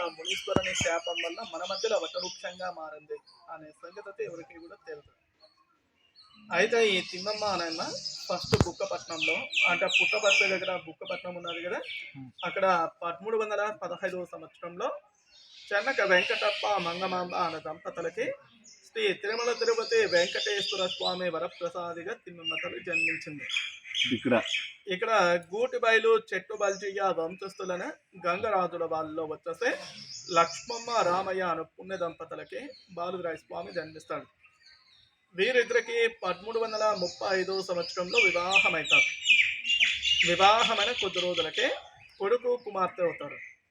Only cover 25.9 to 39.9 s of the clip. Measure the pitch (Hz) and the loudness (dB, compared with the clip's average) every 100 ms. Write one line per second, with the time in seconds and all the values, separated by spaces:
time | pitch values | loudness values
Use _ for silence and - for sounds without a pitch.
25.9 | 226 226 220 - 190 - 214 202 190 202 | 6 6 4 4 -6 -6 0 0 0 -4
26.9 | 196 190 165 165 190 196 - 185 180 247 | 0 0 2 -2 -4 -10 -8 -6 -4 -6
27.9 | - _ 190 170 185 220 196 175 170 165 | -10 _ -6 -2 0 2 2 0 -2 -2
28.9 | 160 156 156 156 151 - 165 240 - - | -2 -4 -6 -6 -8 -10 -4 -2 -2 -6
29.9 | - - - - 165 170 - - 233 233 | -16 -16 -16 0 2 2 0 -8 -8 -2
30.9 | 233 175 185 190 190 180 160 160 - 190 | 0 2 2 0 -2 0 -2 -4 -12 -10
31.9 | 185 170 160 165 156 156 196 277 - _ | -6 -6 -6 -12 -12 -10 -12 -12 -16 _
32.9 | 175 175 185 170 160 - 170 196 175 156 | -8 -6 -4 -6 -8 -10 -10 -8 -8 -10
33.9 | 156 - 147 - _ _ _ _ _ _ | -12 -8 -8 -8 _ _ _ _ _ _
34.9 | _ _ _ _ 175 214 247 220 233 226 | _ _ _ _ 0 4 4 4 2 2
35.9 | 233 226 233 185 175 208 226 226 214 214 | 2 2 0 -4 -4 -4 -2 -2 0 0
36.9 | 202 175 - 208 190 185 190 185 175 170 | 2 -2 -4 0 0 0 -2 -2 -2 -2
37.9 | - 180 233 196 175 180 196 208 165 151 | -4 0 4 4 4 2 4 4 2 4
38.9 | - - - - - - - - - - | 6 6 2 4 6 4 0 0 2 2